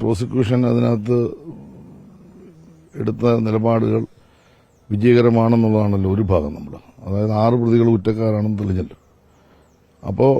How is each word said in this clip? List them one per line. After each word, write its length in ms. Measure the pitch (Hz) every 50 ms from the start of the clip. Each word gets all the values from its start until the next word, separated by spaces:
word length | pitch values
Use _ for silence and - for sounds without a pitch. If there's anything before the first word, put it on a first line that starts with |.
പ്രോസിക്യൂഷൻ 580 | 113 110 107 95 123 - 113 131 117 104 127 123 123 120
അതിനകത്ത് 480 | 120 120 120 120 120 107 104 120 123 120 117 - - - 151 165 - - - - - - - - - - - - - - - - - - - - - - - - - - _ _ - 139 113
എടുത്ത 200 | 117 107 107 113 120 117 113 113
നിലപാടുകൾ 560 | 110 107 110 110 117 113 113 113 107 110 113 - - - _ _ _ _ _ _ _ _ _ _ _ _ _ _ - 107
വിജയകരമാണെന്നുള്ളതാണല്ലോ 1160 | 101 110 123 120 123 117 120 113 113 113 117 120 117 113 110 107 107 104 101 101 98 95 95 95
ഒരു 80 | 107 107 90
ഭാഗം 200 | 95 82 73 73 76
നമ്മൾ. 160 | 73 71 71 73 - - - _ - -
അതായത് 280 | 92 98 101 107 107 107 107 110
ആറ് 120 | 117 123 123
പ്രതികൾ 260 | 117 117 117 117 117 117 113
കുറ്റക്കാരാണെന്ന് 680 | 95 92 110 107 110 113 110 107 104 107 110 107 101
തെളിഞ്ഞല്ലോ. 360 | 104 95 92 92 - - - - _ _ _ _ _ _ _ _ _ _ _ _ _ _ _ _ _ _ _ _ - 98
അപ്പോ 180 | 98 - 123 135 135